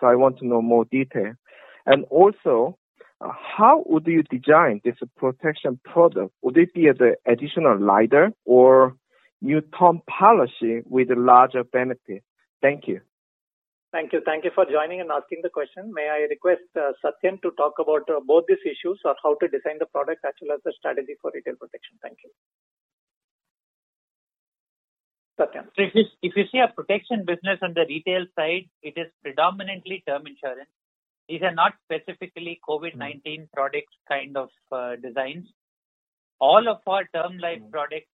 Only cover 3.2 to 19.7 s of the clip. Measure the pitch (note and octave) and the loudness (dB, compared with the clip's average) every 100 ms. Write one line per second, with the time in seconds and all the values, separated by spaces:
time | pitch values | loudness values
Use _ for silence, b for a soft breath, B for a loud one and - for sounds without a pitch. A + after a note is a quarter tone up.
3.2 | - - - - A3 D4+ - D#3 E3 E3 | -14 -14 -10 2 6 6 4 0 2 0
4.2 | D3+ B2+ D3 D#3 D#3+ G#2 A#2+ A#2+ B2 - | 0 -4 4 6 6 0 -4 -6 -12 -6
5.2 | C3 B2+ D#3 D3 D3 B2+ - E3+ E3+ F#3 | -4 -4 -6 -4 -6 -8 -4 4 4 4
6.2 | F#2+ _ B2+ C#3+ F3+ F3+ D#3 B2+ A#2+ - | -6 _ 0 2 2 4 4 6 2 2
7.2 | - A#2 D3 F3 D3+ G2+ G2+ G2 A2 C#3+ | 0 -2 -2 0 2 2 4 4 4 4
8.2 | G3 - - B2+ B2+ C3 C3 C3 _ _ | 2 0 4 6 8 8 4 0 _ _
9.2 | _ - C3+ D#3 D3+ - F3+ E3+ - - | _ -10 -4 -4 -4 2 2 2 -6 2
10.2 | G3 A3 B2+ - A2+ A#2 - B2+ B2+ B2 | 4 4 2 -4 -4 -4 -2 -2 0 2
11.2 | B2 B2 C3 C3 A#2+ B2+ B2+ A#2+ - G2 | 6 6 6 0 -4 -4 -4 -8 -12 -16
12.2 | _ _ _ - C#3 C#3+ - F#2 _ _ | _ _ _ -2 -2 -2 -8 -10 _ _
13.2 | _ _ _ _ _ _ _ E3 D3+ E3 | _ _ _ _ _ _ _ -10 -6 -6
14.2 | - D#3 E3+ - E3 D3+ D#3 F3+ E3+ D3 | -4 -6 -4 -2 0 0 -4 -8 -6 -8
15.2 | - E3 E3+ - C#3 F3+ G#3+ E3 D3+ D3+ | -8 -10 -8 -8 -10 -12 -14 -10 -6 -4
16.2 | D3+ D3 F3+ F3 _ E3+ C#3+ - D3 - | -4 -2 -2 -2 _ -6 -6 -4 -8 -4
17.2 | F3+ F#3+ F3 - D3 D#3 D3+ D3+ D3 D3+ | -4 -4 -8 -2 -4 -2 -2 -2 -2 -6
18.2 | C3 D#3+ E3+ F#3+ E3+ C#3 F3 G3+ D#3 C#3 | 2 2 2 -2 -2 -8 -8 -6 -6 -2
19.2 | D#3 D3 E3+ C3+ D3+ | -2 -2 -2 -4 -8